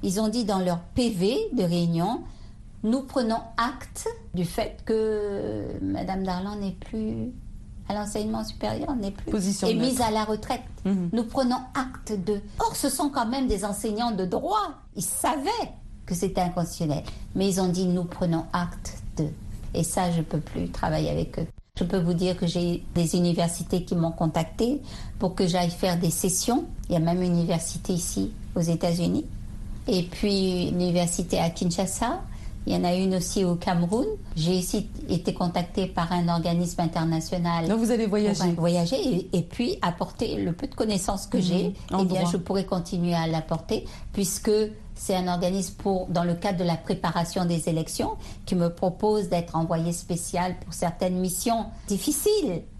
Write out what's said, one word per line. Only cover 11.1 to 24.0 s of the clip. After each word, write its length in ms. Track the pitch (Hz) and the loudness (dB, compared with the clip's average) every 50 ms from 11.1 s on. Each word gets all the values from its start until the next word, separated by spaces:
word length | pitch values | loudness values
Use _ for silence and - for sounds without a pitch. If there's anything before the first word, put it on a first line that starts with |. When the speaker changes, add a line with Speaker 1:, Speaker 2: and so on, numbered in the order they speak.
| 165 | 0
Speaker 1:
Nous 100 | 226 240 | 0 0
prenons 340 | 226 - 277 262 247 247 254 254 - - | 0 0 2 2 2 2 0 -2 -4 -4
acte 400 | 277 269 262 - - - - 220 202 175 | -4 -4 -4 -6 -10 -6 -4 -4 -2 0
de. » 160 | 214 208 202 - - - - | 0 0 0 -2 -8 -2 0
Or, 160 | 403 453 - | 0 0 0
ce 140 | - - 277 | 2 0 0
sont 200 | 254 - 320 285 | 0 2 0 0
quand 160 | 277 269 233 | 2 0 0
même 220 | 220 254 277 262 247 | 2 2 2 2 2
des 180 | 214 196 190 | 2 2 0
enseignants 460 | 208 196 - - 226 208 208 240 240 | -2 -2 -2 -2 -2 0 2 0 0
de 120 | 220 180 185 | 2 0 0
droit. 440 | 180 196 247 254 320 403 427 403 349 285 - - - - | 0 0 0 0 2 2 2 2 0 -4 -10 -16 -12 -6
Ils 80 | - 175 | -4 -4
savaient 680 | - - - - - 262 285 269 339 440 466 349 - - - - - - - - | -2 -2 0 0 2 2 2 0 0 0 0 -2 -4 -6 -12 -14 -14 -14 -14 -6
que 80 | - 190 | -4 -2
c'était 280 | 170 202 190 190 190 | 0 0 0 2 2
inconstitutionnel, 600 | 180 175 170 180 170 170 - - 170 151 143 - - - - - - - - | 0 2 2 0 -2 -2 -2 -2 0 0 0 -2 -2 -6 -8 -10 -10 -6 0
mais 140 | 190 190 202 | 2 2 4
ils 120 | 185 185 | 4 4
ont 100 | 190 185 | 2 2
dit, « 160 | 170 180 190 180 | 2 2 2 2
Nous 160 | 180 180 175 | 2 2 0
prenons 420 | 170 - - - 170 165 165 165 - - | -2 -2 -2 0 2 2 0 0 -2 -2
acte 480 | 180 175 170 - - - - - - - - - - | -2 -2 -2 -4 -6 -8 -8 -8 -8 -10 -8 -2 -2
de. » 120 | 156 147 160 - - - - - - - - | -2 -2 -2 -8 -10 -10 -10 -8 -8 -4 -2
Et 100 | - 160 | -2 -2
ça, 280 | - - - 185 175 | 0 2 2 2 2
je 100 | 170 170 | 2 0
peux 180 | 156 - - 156 | 0 0 -2 -4
plus 300 | 151 - - - 175 170 | -4 -4 -4 -4 -4 -4
travailler 400 | - - - - 156 156 156 151 | -4 -2 -2 0 0 0 0 0
avec 300 | 156 165 170 - - - | 0 0 -2 -2 -4 -6
eux. 80 | 165 165 - - - _ _ - | -6 -6 -8 -14 -20 _ _ -4
Je 40 | 185 | -2
peux 160 | 170 - 190 | 0 2 2
vous 140 | 170 170 180 | 2 2 2
dire 240 | 170 180 180 180 175 | 2 2 0 0 2
que 80 | - | 0
j'ai 380 | 170 170 180 175 175 170 170 - - - | 0 0 0 0 0 0 -2 -4 -2 0
des 220 | 170 170 156 - | 2 2 4 4
universités 680 | 180 175 175 170 170 170 170 - - 170 - - 180 170 | 4 4 4 4 4 2 0 0 -4 -4 0 0 -2 0
qui 120 | - 196 | 0 0
m'ont 160 | 175 | 2